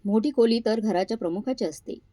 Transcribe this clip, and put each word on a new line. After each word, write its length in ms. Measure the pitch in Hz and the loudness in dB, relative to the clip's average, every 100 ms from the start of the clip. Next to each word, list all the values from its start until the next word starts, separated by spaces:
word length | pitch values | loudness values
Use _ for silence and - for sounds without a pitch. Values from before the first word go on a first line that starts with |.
मोठी 260 | 202 220 294 | 2 2 2
खोली 280 | 269 233 226 226 | 4 4 4 2
तर 140 | 226 | 0
घराच्या 360 | 214 175 190 226 | 0 0 0 -2
प्रमुखाची 480 | 170 180 240 262 | -2 -4 -4 -4
असते 340 | 180 151 - - _ | -4 -6 -12 -14 _